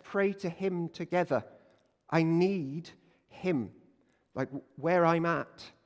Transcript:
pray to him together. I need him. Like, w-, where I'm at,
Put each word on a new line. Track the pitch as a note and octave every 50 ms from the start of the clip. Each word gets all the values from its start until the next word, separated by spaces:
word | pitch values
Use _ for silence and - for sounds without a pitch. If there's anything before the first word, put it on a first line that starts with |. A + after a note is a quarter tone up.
| -
pray | - - G3 G3 G3 G3
to | G3 -
him | F3 E3+ - F#3+ F#3+ F#3 F3 E3+ D#3+
together. | - - F3 - F3 F3 F3 - C#3 A#2 - - - - _ _ _ _ _ _ _ _ _ -
I | D#3 E3
need | E3 E3 E3 E3+ F3+ F#3+ G3 F#3+ D3 C3+ C#3 E3 F3 - - _ _ _ _ _ _ _
him. | - - - F#3 E3+ C3+ A2 F#2 - - - _ _ _ _ _ _ _ _ _ -
Like, | B2 C3 -
w-, | - C#3 - _ _
where | - C3 E3+ F3+ F3+ E3+
I'm | E3 E3+ E3+ E3
at, | E3+ E3 C#3+ - - - - - - - _ _